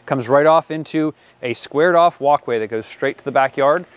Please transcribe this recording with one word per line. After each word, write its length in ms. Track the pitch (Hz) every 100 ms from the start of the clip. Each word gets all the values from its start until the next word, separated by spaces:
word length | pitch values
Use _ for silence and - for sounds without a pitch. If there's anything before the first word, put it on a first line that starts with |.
| -
comes 220 | 135 117
right 180 | 139 151
off 240 | 165 -
into 440 | 160 151 156 156 - _ _
a 120 | 127
squared 420 | 117 - 143 175 170
off 240 | 170 -
walkway 400 | 139 147 - 117
that 80 | 107
goes 180 | 110 107
straight 320 | - 139 -
to 40 |
the 80 | 143
backyard. 540 | 135 135 - 139 165 175